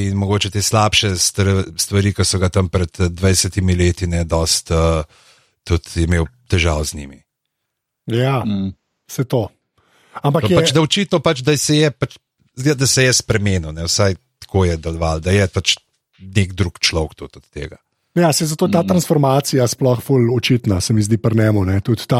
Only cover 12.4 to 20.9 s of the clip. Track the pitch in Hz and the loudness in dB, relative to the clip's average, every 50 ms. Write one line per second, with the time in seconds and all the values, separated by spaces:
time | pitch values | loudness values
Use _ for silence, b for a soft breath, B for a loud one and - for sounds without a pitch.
12.4 | _ _ - - 127 147 151 123 135 - - 135 131 131 120 - - - 107 107 | _ _ -10 -2 0 0 0 2 0 0 2 2 2 2 2 0 0 0 -2 0
13.4 | 98 104 95 92 80 78 78 80 82 87 - - 104 98 95 - _ _ _ - | 0 0 0 -2 -2 -4 -8 -8 -6 -4 0 0 0 0 0 -2 _ _ _ -20
14.4 | - - - 98 95 87 85 80 76 85 82 82 82 80 80 80 80 92 95 101 | -12 -2 0 2 2 2 0 -2 -4 -6 -6 -4 -2 -2 -2 -2 -2 0 2 2
15.4 | 101 - - 98 90 - - - _ _ _ _ _ _ _ - 95 95 92 104 | 2 0 -2 -4 -2 -2 -4 -4 _ _ _ _ _ _ _ -20 -14 -6 0 0
16.4 | 95 90 95 92 101 85 - - - - - 82 78 73 - - 76 69 - - | 0 0 0 -4 -4 -4 -4 -6 -6 -4 -2 -2 -4 -4 -8 -14 -18 -18 -18 -20
17.4 | - _ - 73 73 71 - - _ _ _ _ _ _ - 170 175 165 139 - | -20 _ -14 -14 -14 -14 -14 -18 _ _ _ _ _ _ 0 2 2 2 2 2
18.4 | 175 151 156 151 185 175 196 170 175 196 190 180 156 - 175 151 143 135 131 139 | 0 -2 -2 -2 -2 0 2 0 2 2 2 0 2 2 2 2 4 4 2 2
19.4 | 143 - - 135 123 117 - - 139 127 123 117 - - 139 131 120 117 123 120 | 0 0 0 0 0 0 0 0 0 0 0 0 0 0 2 2 2 2 0 0
20.4 | - - 131 120 - 117 98 87 - - | 0 0 0 0 2 0 0 0 0 0